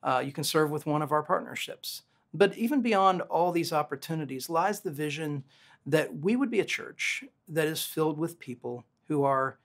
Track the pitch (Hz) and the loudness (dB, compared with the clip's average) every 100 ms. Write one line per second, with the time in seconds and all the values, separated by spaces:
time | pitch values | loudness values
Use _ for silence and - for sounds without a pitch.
0 | 127 131 135 143 143 160 151 151 151 151 | 0 0 -2 -4 0 2 2 0 -2 -2
1 | 151 151 151 185 135 123 - - - - | 2 0 0 -2 -2 -8 -10 -10 -12 -12
2 | _ _ _ 156 196 - 226 285 233 202 | _ _ _ 4 4 4 0 2 4 6
3 | 190 185 - 165 175 170 165 156 147 139 | 6 4 0 2 2 2 0 0 -2 -6
4 | - 160 143 131 127 165 185 202 185 143 | -4 -4 -4 -6 -2 0 0 -2 -6 -4
5 | 151 147 156 147 - _ - - - 156 | -4 -4 -4 -4 -8 _ -20 -16 0 2
6 | 143 120 160 240 269 226 170 - - - | 2 -2 0 2 2 0 0 -4 -8 -6
7 | - - 269 _ - 156 156 156 - - | -4 -4 -10 _ -6 0 0 -2 -6 0
8 | 156 147 165 165 - 123 123 120 - _ | 0 0 -4 -6 -12 -10 -8 -10 -12 _
9 | _ 151 139 135 131 - | _ 2 4 2 0 -4